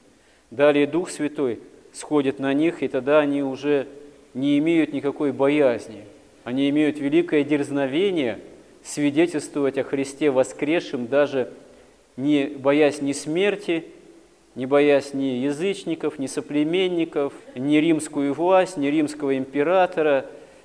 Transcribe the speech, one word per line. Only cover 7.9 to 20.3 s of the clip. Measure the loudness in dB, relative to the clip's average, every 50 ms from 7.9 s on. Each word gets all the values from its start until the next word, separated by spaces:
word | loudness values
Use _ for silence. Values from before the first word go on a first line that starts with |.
| 0 0 0 0 0 0 -2 -2 -4 -6 -12 -20 -20 -20 -20 -20 -20 -20
свидетельствовать | -16 -12 -4 -2 -2 0 2 2 2 2 0 -6 -6 -4 -4 -2 -2 0 0 -2
о | -4
Христе | -2 -2 -4 -4 -6 -4 0 0 2
воскресшем, | 4 2 2 0 -2 -6 -2 0 0 -2 -2 -4 -6 -6 -4
даже | 0 2 2 2 2 0 -4 -4 -4 -8 -16 -20 -20 -20 -20 -20 -20 _ _ _ _ _
не | -4 0 0 2 2 0
боясь | -2 -6 -2 0 2 4 4 4 2 2 0
ни | -4 -4
смерти, | -4 -6 -6 -4 -2 0 0 0 0 -2 -4 -4 -4 -4 -4 -10 -20 -20 -20 -20 -20 -20 _ _ _ _ _ _ _
не | -8 -2
боясь | 2 4 4 6 6 4 4 2 -2 -4
ни | -4 -2 -2 -2 -2 -2
язычников, | -2 -2 -2 -2 -4 -4 -4 -6 -8 -6 -4 -4 -6 -6 -6
ни | -8
соплеменников, | -6 -6 -8 -8 -2 -2 0 0 0 0 0 0 0 0 -2 -2 -2 -2 -2 -2 -2 -4 -10 -20 -14 -10
ни | -6 -2 2 2
римскую | 4 4 4 2 0 -2 -6 -4 -2 -2 -2 -2
власть, | 0 2 4 4 4 4 2 -2
ни | -2 -2 0
римского | 0 0 0 -2 -4 -4 -2 -2 -2
императора – | -2 -4 -4 -2 0 0 2 4 2 2 2 0 0 2 2 2 2 0 -4